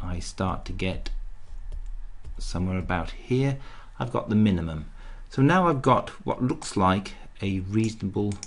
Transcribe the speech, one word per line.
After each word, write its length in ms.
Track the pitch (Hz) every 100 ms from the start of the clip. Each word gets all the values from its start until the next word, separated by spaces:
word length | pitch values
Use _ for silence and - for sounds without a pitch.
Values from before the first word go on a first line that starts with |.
I 160 | 87 87
start 460 | - - 95 87 -
to 80 |
get 360 | 95 92 92 - - - - - - - - - - - - - -
somewhere 400 | - 87 92 92
about 340 | 87 90 80
here. 460 | - - 127 139 135 - - - -
I've 120 | 123
got 180 | 123 -
the 60 | 107
minimum. 500 | 107 90 82 78 76 - - - -
So 120 | -
now 260 | 139 185 175
I've 140 | 139
got 280 | 131 110 - - -
what 180 | -
looks 340 | 123 151 - -
like 360 | 92 95 98 - - -
a 180 | 101 95
reasonable 720 | 92 107 110 - 95 104 104 98